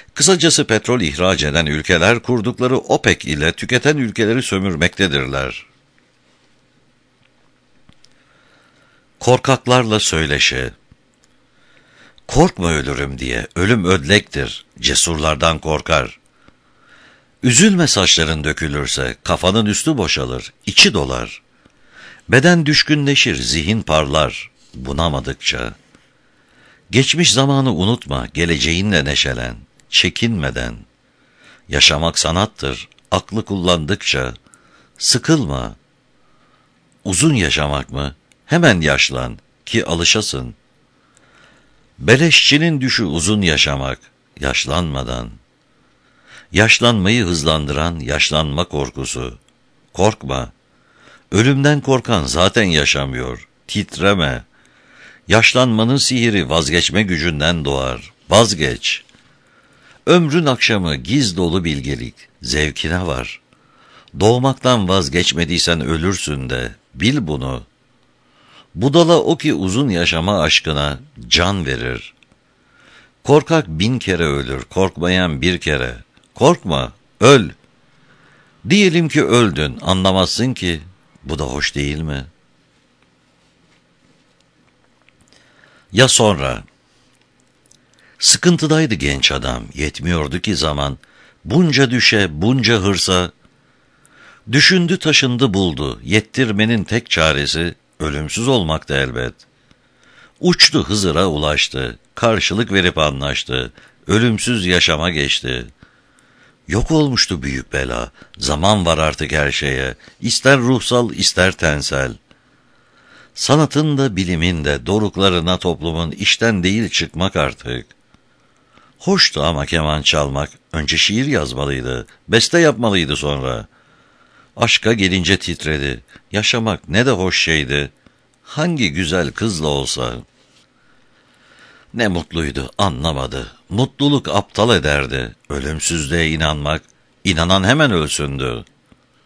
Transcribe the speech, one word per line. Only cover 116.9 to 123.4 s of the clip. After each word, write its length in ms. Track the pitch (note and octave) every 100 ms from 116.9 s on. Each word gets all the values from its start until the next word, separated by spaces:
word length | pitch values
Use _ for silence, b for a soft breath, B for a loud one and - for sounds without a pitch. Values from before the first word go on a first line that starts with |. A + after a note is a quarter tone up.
çıkmak 460 | - D2+ D#2+ F#2 F2+
artık. 500 | C#2 - - B1 A#1 _ _ _ _ b b b b b b b
Hoştu 440 | - F#3+ - -
ama 240 | D2 D#2 C#2+
keman 360 | E2 D2+ D2+
çalmak. 480 | C#2+ D#2 D2 C#2 D2+ - _
Önce 240 | E2 D2 D#2+
şiir 300 | - G#2+ C#3
yazmalıydı. 800 | A#2+ C#2 B1 C#2+ C2+ B1 B1 B1 b -
Beste 300 | A2 - F3
yapmalıydı 580 | E3 A2 A#2 G2 D2 -
sonra. 500 | D2 C#2+